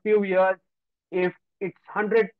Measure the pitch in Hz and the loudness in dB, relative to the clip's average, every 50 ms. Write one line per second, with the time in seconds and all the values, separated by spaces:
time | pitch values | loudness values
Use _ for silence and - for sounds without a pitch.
0 | _ 214 214 214 202 190 185 185 185 190 190 185 _ _ _ _ _ _ _ _ | _ 0 0 2 2 0 2 2 2 2 0 -4 _ _ _ _ _ _ _ _
1 | _ _ 170 185 180 180 - - _ _ _ _ 202 175 - _ _ - - 196 | _ _ -4 -2 -2 -2 -4 -8 _ _ _ _ -10 -10 -10 _ _ -10 -6 -6
2 | 208 202 214 226 214 185 - | -4 0 0 0 0 0 -6